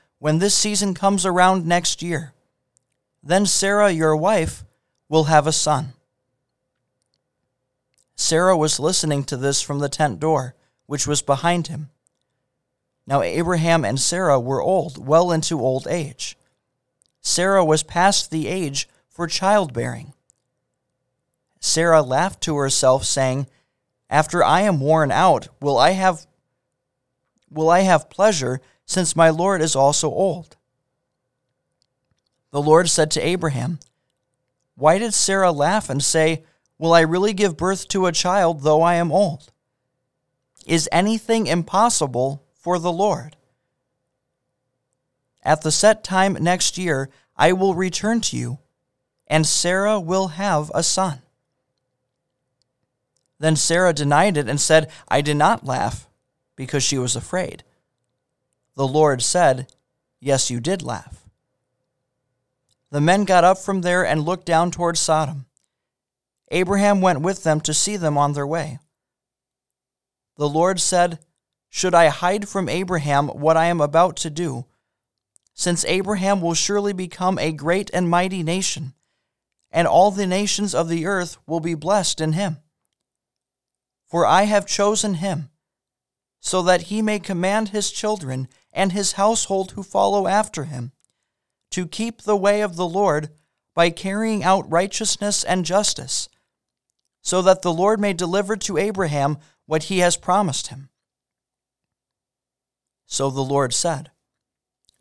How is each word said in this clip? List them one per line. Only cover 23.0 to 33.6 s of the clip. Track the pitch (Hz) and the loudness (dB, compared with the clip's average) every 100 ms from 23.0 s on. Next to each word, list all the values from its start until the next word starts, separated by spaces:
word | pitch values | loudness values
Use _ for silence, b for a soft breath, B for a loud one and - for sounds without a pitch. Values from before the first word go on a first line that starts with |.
saying, | - - 131 131 135 _ _ _ _ _ - | 2 -2 -2 -2 -6 _ _ _ _ _ -2
"After | 147 156 175 | 0 2 2
I | 87 160 | 2 4
am | 208 165 | 2 0
worn | 135 160 147 | 2 2 2
out, | 101 180 135 - - | 2 4 2 -2 -8
will | 143 131 | -2 4
I | 143 | 4
have, | 190 190 165 - _ _ _ _ _ _ _ _ _ _ _ _ | 4 0 -2 -8 _ _ _ _ _ _ _ _ _ _ _ _
will | 151 160 | -2 2
I | 175 | 4
have | 190 165 - | 4 2 0
pleasure, | - 208 175 127 131 b b - | 0 2 2 -2 -6 b b -8
since | 185 175 160 | -2 -2 4
my | 165 | 4
Lord | 160 180 190 | 4 0 0
is | 160 139 | 0 2
also | 139 143 156 | 2 2 -2
old?" | - 190 175 160 _ _ _ _ _ _ _ _ _ _ _ _ _ _ _ _ _ _ _ _ | -2 -2 -2 -12 _ _ _ _ _ _ _ _ _ _ _ _ _ _ _ _ _ _ _ _
The | 143 | -4
Lord | 143 160 175 | 4 4 4
said | - 156 | 2 0
to | - 151 | 0 -2
Abraham, | 180 165 135 | -2 -2 -4